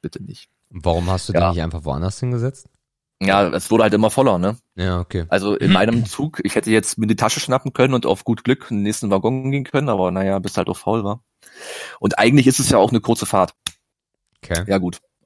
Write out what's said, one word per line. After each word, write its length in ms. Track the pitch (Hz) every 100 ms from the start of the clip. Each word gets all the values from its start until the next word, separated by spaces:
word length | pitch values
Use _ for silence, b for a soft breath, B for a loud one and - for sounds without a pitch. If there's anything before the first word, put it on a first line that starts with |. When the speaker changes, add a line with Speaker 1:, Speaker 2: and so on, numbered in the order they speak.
Speaker 1:
bitte 220 | - -
nicht." 260 | - - - _ _
Speaker 2:
Und 140 | 90
warum 260 | 87 85 87
hast 180 | 92 -
du 40 |
Speaker 1:
Ja. 80 | 85
Speaker 2:
den 100 | 85
nicht 120 | 85
einfach 220 | 80 73
woanders 360 | 76 69 92 -
hingesetzt? 480 | 123 123 127 - - _ _ _ _ _
Speaker 1:
Ja, 260 | 95 98 92
es 220 | 87 -
wurde 140 | 113
halt 100 | 110
immer 160 | 104 110
voller, 280 | - 135 90
ne? 200 | 92 117 _
Speaker 2:
Ja, 260 | - 92 90
okay. 240 | 87 92 82
Speaker 1:
Also 260 | 95 101
in 180 | 98 92
Speaker 2:
<clears throat> 0 |
Speaker 1:
meinem 320 | 92 107 117
Zug, 360 | 113 - 156 -
ich 100 | 98
hätte 160 | 110 110
jetzt 280 | 110 - -
mir 80 | 107
die 100 | 113
Tasche 240 | 113 -
schnappen 320 | - 127 135
können 220 | - 131
und 100 | 127 110
auf 180 | 95
gut 200 | - 110
Glück 220 | - 127 -
in 80 | 104
den 40 |
nächsten 280 | 101 - 104
Waggon 400 | 98 110 131 135
gehen 140 | 139
können, 240 | 131 139 143
aber 220 | 98 92
naja, 280 | 92 95 98
bist 200 | 95 -
halt 100 | 92
auch 80 | 90
faul, 260 | 101 110
wa? 160 | 101 110 _ _ B B B B B B
Und 200 | 101 -
eigentlich 280 | 113 143 127
ist 120 | 123
es 80 | 127
ja 80 | 113
auch 120 | 107
eine 100 | 113
kurze 240 | - 117 -
Fahrt. 280 | 98 90 - - - _ _ _ _ _ _
Speaker 2:
Okay. 200 | - 85 101
Speaker 1:
Ja, 100 | 98
gut. 200 | 87 - _ _